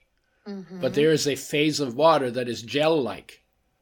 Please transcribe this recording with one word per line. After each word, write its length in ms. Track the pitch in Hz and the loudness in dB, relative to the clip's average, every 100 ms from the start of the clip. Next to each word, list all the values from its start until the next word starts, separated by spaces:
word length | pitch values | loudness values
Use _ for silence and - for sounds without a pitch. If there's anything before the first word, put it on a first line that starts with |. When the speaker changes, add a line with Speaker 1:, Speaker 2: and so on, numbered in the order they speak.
| _ _ _ _ - | _ _ _ _ -14
Speaker 1:
Mm-hmm. 320 | 202 175 185 | -14 -12 -6
Speaker 2:
But 140 | 131 | -2
there 180 | 143 156 | 2 4
is 160 | 151 143 | 4 0
a 80 | 131 | -4
phase 440 | - 151 151 147 | -4 0 0 0
of 160 | 135 117 | -4 2
water 360 | 160 151 127 | 4 4 0
that 160 | 120 123 | -4 -6
is 140 | 110 | -8
gel-like 840 | 113 139 156 160 113 92 - - _ _ _ _ | -6 0 2 2 0 -6 -16 -20 _ _ _ _